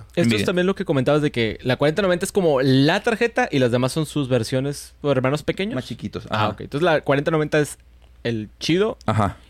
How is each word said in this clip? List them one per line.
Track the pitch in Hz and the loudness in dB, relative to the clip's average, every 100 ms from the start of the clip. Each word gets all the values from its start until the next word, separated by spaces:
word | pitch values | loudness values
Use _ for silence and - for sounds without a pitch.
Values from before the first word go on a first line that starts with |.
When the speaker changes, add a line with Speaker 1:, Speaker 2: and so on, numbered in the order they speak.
| 104 | -8
Speaker 1:
Esto | - | 0
es | 233 | 2
Speaker 2:
Nvidia. | 110 | 2
Speaker 1:
también | 98 180 180 | 0 0 0
lo | 196 | -2
que | |
comentabas | 185 143 127 151 | -2 0 2 2
de | 147 | 0
que | 123 110 - | -2 -2 -2
la | 123 127 | -2 0
cuarenta | 143 160 | 2 2
noventa | 190 175 | 0 0
es | 190 | 0
como | 208 170 135 | 0 2 2
la | 135 131 143 196 | 4 4 4 2
tarjeta | 240 226 233 254 247 | 0 0 0 0 0
y | 143 | 2
las | 123 | 2
demás | 120 127 | 2 0
son | 160 156 | -2 -4
sus | 151 127 | -4 0
versiones | 127 113 131 139 143 - - | 0 0 -2 -4 -8 -14 -6
o | 147 | 0
hermanos | 131 131 151 | 2 2 0
pequeños. | - 165 202 | -2 -4 -6
Speaker 2:
Más | 254 - | -6 -8
chiquitos. | 113 - - - | -10 -10 -10 -6
Speaker 1:
Ah, | 110 | -2
Speaker 2:
Ajá. | 107 | -2
Speaker 1:
ok. | 101 | -2
Entonces | 98 139 | -8 -2
la | 175 151 | 2 2
cuarenta | - 139 151 | 2 0 0
noventa | 160 151 156 | 0 0 0
es | 147 - - - - - | 0 -6 -20 -20 -20 -10
el | 117 113 107 - | -6 -6 -8 -8
chido | - 175 214 - - | 0 2 0 -2 -2
Speaker 2:
Ajá. | 107 98 - | 0 0 -2